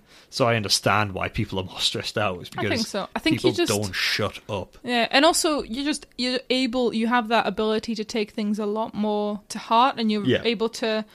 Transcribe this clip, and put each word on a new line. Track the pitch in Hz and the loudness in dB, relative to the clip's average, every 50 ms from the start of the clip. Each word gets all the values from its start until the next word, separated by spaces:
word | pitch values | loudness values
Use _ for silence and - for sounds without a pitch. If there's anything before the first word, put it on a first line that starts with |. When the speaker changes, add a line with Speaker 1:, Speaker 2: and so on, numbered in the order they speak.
| - | -10
Speaker 1:
<laughs> | _ - - - _ | _ -20 -20 -20 _
So | - - 131 117 | -2 0 2 2
I | 117 | 2
understand | 113 104 95 - - - 120 98 104 107 101 92 | 2 2 0 0 2 4 4 4 4 2 0 -2
why | 90 90 90 | -4 -4 -4
people | - - 110 95 - 95 | -2 -4 -4 -2 -2 -4
are | 92 | -6
more | 87 - - | -6 -6 -4
stressed | - - - 110 98 - - - | -2 -2 -2 -4 -6 -4 -2 -2
out. | 104 104 92 87 | 0 0 -2 -4
It's | 78 - - - | -8 -10 -6 -2
Speaker 2:
I | |
think | 359 107 | -2 0
Speaker 1:
because | 320 233 226 - | 0 0 -2 -2
Speaker 2:
so. | - 208 190 - - | -4 -6 -6 -6 -6
I | 226 | -2
think | - - - | 0 0 2
you | 214 - 180 | 2 4 2
Speaker 1:
people | - 208 349 | 2 2 2
Speaker 2:
just | 302 | 2
Speaker 1:
don't | 107 101 107 98 87 | 2 0 0 -2 -2
shut | - - - - - 107 95 - - - - | -2 -2 0 0 0 0 -2 -4 -6 -10 -8
up. | 107 98 87 - - - - | -6 -6 -6 -8 -12 -12 -6
Speaker 2:
Yeah, | 233 247 240 226 - | -2 0 0 0 2
and | - 262 285 | 4 4 6
also | 320 349 - - 349 302 277 | 6 4 4 2 2 0 0
you | 214 - 220 254 277 | -2 -4 -6 -4 -2
just, | 294 302 - - - _ - | -2 -4 -4 -6 -10 _ -4
you're | 240 254 254 254 - - | -2 -2 -2 -2 -2 0
able, | 247 262 262 262 220 254 247 226 | 0 0 2 2 2 2 0 2
you | - 226 226 | 2 0 0
have | 226 240 247 233 214 | 2 2 0 2 2
that | 240 220 - | 2 2 2
ability | - 196 - 220 214 220 214 - - 233 | 0 0 0 0 0 0 0 -2 -2 -4
to | 208 214 | -4 -6
take | - - 240 247 - | -4 -4 -4 -4 -4
things | - - 214 208 214 202 | -4 -4 -2 -2 -2 -2
a | 220 | -2
lot | 202 208 220 226 226 - | -2 -2 -2 -4 -4 -4
more | 202 208 214 208 208 208 208 208 208 - - | -2 -2 0 0 0 0 -2 -4 -6 -8 -10
to | - 214 | -12 -10
heart, | - - 226 226 247 269 262 - | -2 2 4 6 6 4 4 2
and | 233 220 | 0 0
you're | 214 214 202 | 0 2 2
Speaker 1:
Yeah. | 254 - - - | 2 2 4 2
Speaker 2:
able | 226 240 190 220 226 | 0 0 0 0 -2
to, | 226 - - 220 220 220 214 214 - | -2 -2 -2 0 0 0 -2 -6 -10